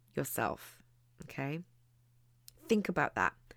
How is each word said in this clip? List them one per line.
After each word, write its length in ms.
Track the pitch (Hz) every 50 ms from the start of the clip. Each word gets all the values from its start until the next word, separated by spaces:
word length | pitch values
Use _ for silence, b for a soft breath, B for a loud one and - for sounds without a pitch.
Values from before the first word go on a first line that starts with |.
| _ _ _
yourself, 680 | - 143 - - - 117 95 - - - - - - - _ _ _ _ _ _ _ -
okay? 360 | - - - 139 139 147 165 175 - _ _ _ _ _ _ _ _ _ _ _ _ _ _ _ - _ - - -
Think 200 | 226 214 196 -
about 260 | 180 165 147 - -
that. 180 | - 92 87 - - _ - -